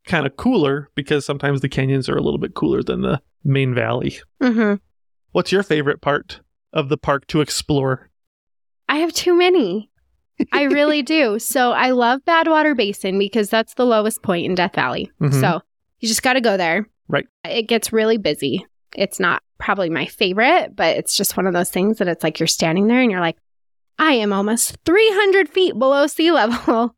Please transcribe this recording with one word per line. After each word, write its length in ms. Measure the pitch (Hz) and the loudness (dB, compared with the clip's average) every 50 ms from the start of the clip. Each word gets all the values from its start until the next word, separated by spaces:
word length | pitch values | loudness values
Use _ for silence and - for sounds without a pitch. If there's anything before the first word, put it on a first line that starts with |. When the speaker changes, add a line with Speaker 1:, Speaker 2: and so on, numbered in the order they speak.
| _ | _
Speaker 1:
kinda 240 | - 185 156 139 135 | -4 -2 -2 -2 -2
cooler 600 | - - - 240 262 202 147 135 139 147 139 - _ | -4 -2 0 2 2 2 2 2 0 -2 -6 -8 _
because 300 | - 139 - 156 143 - | -8 -4 -2 -2 -2 -2
sometimes 340 | - 143 139 - 139 143 135 | -4 -6 -4 -2 -2 -2 0
the 80 | 139 | -2
canyons 400 | 139 - 135 131 135 135 135 127 | -2 -2 -2 0 0 0 0 0
are 80 | - - | -2 -2
a 40 | - | -2
little 180 | 147 151 147 147 | -2 -2 -2 -4
bit 140 | - - - | -4 -6 -6
cooler 260 | - - - - - | -4 -2 0 0 0
than 200 | - - 127 120 | -2 -2 -4 -4
the 200 | 131 127 123 123 - _ _ _ - | -2 -2 -2 -4 -6 _ _ _ -2
main 320 | 143 135 139 135 127 123 | 0 0 0 0 0 -2
valley. 440 | 120 113 113 117 127 135 139 - - - _ _ - | -2 -2 -2 -2 -4 -4 -6 -6 -8 -14 _ _ -2
Speaker 2:
Mm-hmm. 340 | 277 247 220 226 220 208 202 202 _ _ _ _ _ _ _ _ _ _ - | 0 0 2 2 2 0 0 -2 _ _ _ _ _ _ _ _ _ _ -4
Speaker 1:
What's 180 | 180 175 - | -4 -2 0
your 120 | 180 196 196 | 0 0 0
favorite 360 | - 151 151 139 139 - - | 0 0 0 0 0 -2 -2
part 400 | - 139 143 - - - - - _ _ _ _ _ _ | -2 -2 -2 -2 -2 -8 -18 -20 _ _ _ _ _ _
of 160 | - 156 147 | -4 -4 -2
the 100 | 135 151 | -2 -2
park 300 | - - 156 143 139 - | -2 -2 -2 -2 -2 -2
to 140 | - - 156 | -2 -2 0
explore? 680 | 147 - - - - - 151 143 135 135 131 - - _ _ _ _ _ _ _ _ _ _ _ _ _ _ _ _ - | 0 0 -4 -6 -4 -2 0 0 0 0 -2 -4 -8 _ _ _ _ _ _ _ _ _ _ _ _ _ _ _ _ -4
Speaker 2:
I 80 | 262 | -2
have 160 | 302 330 330 320 | 0 -2 -2 -2
too 220 | - - 349 349 | -2 0 2 4
many. 540 | 349 359 370 370 349 240 175 175 220 208 - _ _ _ _ _ _ _ _ _ - - - | 4 4 4 4 2 2 0 -2 -4 -6 -10 _ _ _ _ _ _ _ _ _ -8 -4 -2
I 120 | - 269 285 | 0 0 2
really 380 | 277 277 285 285 302 302 294 | 2 2 2 2 2 2 0
Speaker 1:
<laughs> 20 | 262 | 0
Speaker 2:
do. 360 | - 320 320 277 220 202 233 | 0 0 2 2 2 0 -2
So 320 | - - - 269 247 240 | -4 -2 0 0 0 2
I 200 | 233 - 233 254 | 2 0 0 0
love 300 | 254 247 240 233 254 269 - | 2 2 2 2 0 0 0
Badwater 500 | 339 339 330 330 330 320 311 302 302 285 | 0 2 2 2 2 2 2 2 2 0
Basin 420 | 240 208 208 208 - - 196 185 196 | 0 -2 -2 -4 -4 -4 -2 0 0
because 300 | 208 196 - 233 208 202 | 0 0 0 -2 0 0
that's 240 | 233 226 220 - - | 0 -2 -2 -2 -2
the 100 | - 247 | 0 2
lowest 360 | 247 226 214 208 220 233 - | 2 2 2 2 0 -2 -4
point 240 | - - 180 170 143 | -4 -2 -2 -2 -2
in 100 | - 185 | -2 -2
Death 200 | 175 170 170 - | 0 -2 -2 -2
Valley. 360 | - 135 127 123 - - - _ - | -2 -2 -2 -2 -6 -8 -10 _ -4
Speaker 1:
Mm-hmm. 180 | 160 143 135 135 | -2 0 2 2
Speaker 2:
So 220 | 127 185 170 170 - _ _ _ _ _ _ _ | 2 2 0 -2 -4 _ _ _ _ _ _ _
you 80 | - | -4
just 160 | 220 226 - - | -4 -2 -2 0
gotta 180 | 262 254 247 | 0 0 2
go 160 | 226 233 196 | 2 0 0
there. 300 | 190 175 160 165 196 208 - _ _ _ | 0 0 0 0 -2 -4 -6 _ _ _
Speaker 1:
Right. 180 | - - 143 - _ _ _ - | -4 -4 -4 -4 _ _ _ -10
Speaker 2:
It 200 | 170 - 233 220 | -6 -4 -4 -2
gets 300 | - 233 220 - - 226 | -2 -2 -2 -2 -2 0
really 240 | 220 220 220 226 | 0 2 2 0
busy. 480 | 226 190 156 151 - 143 139 123 185 - - _ _ _ _ - | 0 0 -2 -4 -2 -4 -4 -4 -4 -6 -10 _ _ _ _ -6
It's 240 | - 196 190 - - | -4 -4 -4 -2 -2
not 220 | 185 175 - - - _ _ - | 0 0 0 -2 -6 _ _ -6
probably 300 | - - 196 196 185 165 | -4 -2 -2 -2 -2 -2
my 160 | 165 - 165 | -2 -4 -4
favorite, 720 | - - - 220 180 185 208 233 277 349 359 - - - | -6 -4 -2 -2 0 0 2 2 2 2 2 0 -2 -4
but 220 | - 185 165 - | -2 0 0 0
it's 180 | - - - - | 0 -2 -4 -2
just 220 | - 202 - - | -2 -2 -2 -2
one 100 | - 185 | -2 -2
of 60 | 190 175 | 0 0
those 160 | 175 175 - | 0 -2 -2
things 260 | - 180 185 208 220 - | -2 0 0 0 0 0
that 80 | 202 | -2
it's 160 | 180 165 - - | -2 -2 -2 -2
like 160 | 160 156 - | -4 -2 -2
you're 80 | 165 | -2
standing 400 | 165 - - 180 160 160 190 202 | -2 0 0 0 0 2 2 2
there 120 | 220 240 254 | 2 4 4
and 100 | 262 233 | 2 2
you're 80 | 190 180 | 0 0
like, 160 | 175 165 - _ _ _ _ _ _ _ _ _ _ _ _ - | -2 -4 -4 _ _ _ _ _ _ _ _ _ _ _ _ 0
"I 140 | 311 320 277 | 2 2 2
am 200 | 233 214 208 202 | 2 2 0 0
almost 440 | 196 202 208 226 226 - - - - - | 0 0 0 0 -2 -2 -4 -6 -6 -2
three 240 | 330 339 415 440 440 381 | 2 4 4 4 4 4
hundred 360 | 392 415 392 370 392 359 - | 2 2 4 4 4 2 2
feet 280 | - 381 370 339 - | 0 0 0 0 0
below 300 | 208 262 262 277 277 285 | 0 2 2 2 2 2
sea 240 | 294 - - 320 339 | 0 0 0 2 2
level 640 | 330 269 214 233 233 240 - 294 247 226 240 233 - | 4 4 2 2 0 -2 0 0 0 2 0 -2 -4